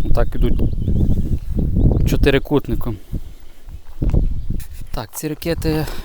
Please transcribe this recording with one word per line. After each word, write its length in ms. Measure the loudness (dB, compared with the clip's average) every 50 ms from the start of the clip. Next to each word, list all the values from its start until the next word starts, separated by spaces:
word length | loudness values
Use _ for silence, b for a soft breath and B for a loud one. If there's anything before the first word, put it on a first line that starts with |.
| 4
Отак 300 | 6 6 6 6 4 2
ідуть 260 | 2 2 2 4 2 2 0 0 0 0 0 2 2 4 4 4 2 2 0 0 -2 -2 -2 -2 0 0 0 2 4 4 4 4 4 2 2
чотирикутником. 880 | 2 4 4 4 4 2 0 0 -2 -2 0 -2 -2 -2 -2 -2 -4 -6 -10 -10 -8 -8 -8 -10 -12 -14 -16 -16 -16 -16 -16 -16 -16 -14 -14 -12 -6 -2 -2 2 2 2 2 2 0 -2 -2 -2 -4 -4 -4 -6 -10 -12 -10 -6
Так, 240 | -6 -6 -6 -8 -12
ці 140 | -10 -8 -8
ракети, 580 | -8 -6 -4 -4 -4 -2 -2 -2 -2 -2 -2 B B B